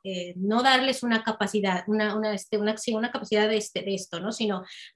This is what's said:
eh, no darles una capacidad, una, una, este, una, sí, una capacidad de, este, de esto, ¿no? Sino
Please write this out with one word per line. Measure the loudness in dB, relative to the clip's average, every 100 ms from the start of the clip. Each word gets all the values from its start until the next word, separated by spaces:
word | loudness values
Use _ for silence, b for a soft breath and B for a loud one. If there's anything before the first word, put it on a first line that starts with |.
eh, | -8 -6 -6 -4
no | 0 4
darles | 6 6 4 0
una | 0 0
capacidad, | 0 -2 0 2 2 0 0
una, | 0 2 0
una, | 0 -2
este, | -2 0
una, | 0 0
sí, | -2
una | -2 -2
capacidad | -4 0 2 4
de, | 2
este, | -2 -6
de | -4 -4
esto, | -6 -6
¿no? | -6
Sino | -2 -2 -2 -6 B B